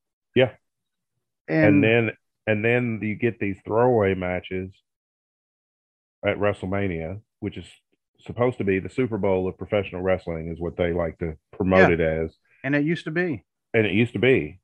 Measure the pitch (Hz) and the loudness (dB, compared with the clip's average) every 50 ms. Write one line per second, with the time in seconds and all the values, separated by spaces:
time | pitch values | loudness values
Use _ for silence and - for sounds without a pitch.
0 | _ _ _ _ _ _ _ 120 131 - - _ _ _ _ _ _ _ _ _ | _ _ _ _ _ _ _ 2 2 2 0 _ _ _ _ _ _ _ _ _
1 | _ _ _ _ _ _ _ _ _ - - - 104 104 101 98 - 110 113 120 | _ _ _ _ _ _ _ _ _ -4 0 4 4 6 6 6 4 4 4 4
2 | 113 107 - - _ _ _ _ _ 110 110 104 107 117 120 123 123 120 110 104 | 2 0 -4 -8 _ _ _ _ _ -2 -2 0 2 2 2 2 0 -2 -4 -4
3 | 107 107 104 - 120 117 110 - 110 101 95 - _ - 104 110 120 127 123 113 | -4 -6 -4 -2 -2 -2 -2 -2 -4 -6 -6 -6 _ -2 0 2 2 4 4 4
4 | 101 95 95 92 92 90 90 90 - - 92 92 92 95 - _ _ _ _ _ | 2 2 0 0 -2 -4 -4 -6 -6 -8 -8 -8 -8 -10 -12 _ _ _ _ _
5 | _ _ _ _ _ _ _ _ _ _ _ _ _ _ _ _ _ _ _ _ | _ _ _ _ _ _ _ _ _ _ _ _ _ _ _ _ _ _ _ _
6 | _ _ _ _ - 101 98 - 101 101 98 - - 92 98 101 101 98 85 82 | _ _ _ _ -4 -4 -2 0 -2 -2 -2 -2 -6 -6 -4 -4 -4 -4 -4 -6
7 | 82 80 98 104 - _ _ _ 107 101 - 95 85 - - _ _ _ _ _ | -6 -8 -10 -12 -14 _ _ _ -10 -10 -10 -10 -14 -16 -20 _ _ _ _ _
8 | _ _ _ _ _ - 85 - 120 127 120 - 113 98 95 95 82 87 - - | _ _ _ _ _ -14 -4 -2 -2 -2 -2 -2 -2 0 0 0 -2 -4 -4 -4
9 | 131 113 113 101 95 98 95 92 92 92 - - 95 - - 104 98 95 - 90 | -4 -2 -2 -2 0 0 0 0 0 -4 -6 -8 -8 -4 -2 -2 -2 -4 -8 -6
10 | 90 95 92 90 - 87 85 80 80 85 82 80 85 82 80 - 90 87 85 87 | -2 -2 -2 -2 -2 -8 -8 -8 -8 -8 -8 -8 -8 -8 -4 -2 -2 -2 -2 -2
11 | 85 82 - - 87 82 78 - _ _ - - 101 92 92 92 95 - 85 82 | -4 -4 -6 -6 -8 -8 -8 -10 _ _ -8 -4 0 4 6 6 6 6 6 2
12 | 82 80 80 80 80 78 - _ _ _ _ _ - 131 147 147 147 156 175 156 | 2 0 0 -2 -4 -6 -8 _ _ _ _ _ -6 -4 -2 0 0 0 -2 -4
13 | - 170 156 175 180 175 139 92 - _ _ _ _ _ - 117 107 101 90 104 | -6 -6 -4 -4 -4 -4 -4 -8 -10 _ _ _ _ _ 0 0 2 2 2 2
14 | 120 113 - 107 104 127 135 95 73 76 - - | 0 0 0 2 4 4 4 4 2 -4 -10 -16